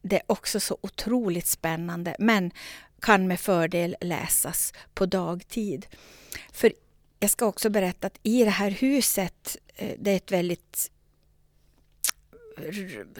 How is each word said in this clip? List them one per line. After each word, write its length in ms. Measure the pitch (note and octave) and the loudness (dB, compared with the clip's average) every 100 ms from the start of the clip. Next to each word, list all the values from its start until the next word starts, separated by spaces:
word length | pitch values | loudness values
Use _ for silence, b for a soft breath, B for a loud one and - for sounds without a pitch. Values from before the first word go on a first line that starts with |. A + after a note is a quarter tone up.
det 140 | F#3 G3 | 0 -2
är 80 | - | 0
också 340 | G#3 - G#3+ | -2 0 -4
så 180 | - - | -2 -6
otroligt 680 | G3 - - B3 G#3+ E3+ - | -8 -8 0 0 2 -2 -2
spännande 680 | - E3 E3 E3+ E3+ F3 - | -2 -2 -2 -4 -6 -6 0
men 320 | G#3 A3 F3+ B B B B _ | 4 4 2 B B B B _
kan 260 | - G3+ F#3 | 6 6 6
med 120 | F3+ | 0
fördel 560 | - F3+ E3 F3+ E3+ - | 2 2 2 0 -2 -4
läsas 720 | F3 E3+ E3+ - - E3+ - B B | -4 -4 0 0 0 -2 -4 B B
på 120 | - F#3+ | -2 0
dagtid. 800 | F#3+ F3 F3+ - - G#3 C#3 - B B B B B B | 0 -2 -6 -6 -6 -4 -6 -8 B B B B B B
För 220 | - A3+ - _ _ _ _ | 2 2 2 _ _ _ _
jag 100 | G#3 | 0
ska 160 | - A3+ | 2 0
också 240 | - A3 | 0 0
berätta 380 | G#3+ F#3 - F#3+ | 2 0 -2 -8
att 120 | - | -4
i 200 | G#3 A#3+ | 0 4
det 60 | A3 | 4
här 220 | F#3+ G3+ | 4 0
huset, 840 | F#3+ C4 C#4 A#3 - F3+ - - - _ - | 0 2 2 2 0 -2 -6 -14 -14 _ -10
eh, 200 | - - | -10 -4
det 120 | G3+ | 0
är 40 | F#3+ | 0
ett 160 | - | 2
väldigt 600 | F#3+ F3 E3+ _ - - _ _ _ _ _ _ _ _ _ _ _ - - _ - A#4 A4 | 0 0 -4 _ -8 -8 _ _ _ _ _ _ _ _ _ _ _ -6 -6 _ -20 -20 -12
r-, 480 | C#3+ G3+ F#3+ A2 G2 - | -10 -8 -10 -10 -14 -14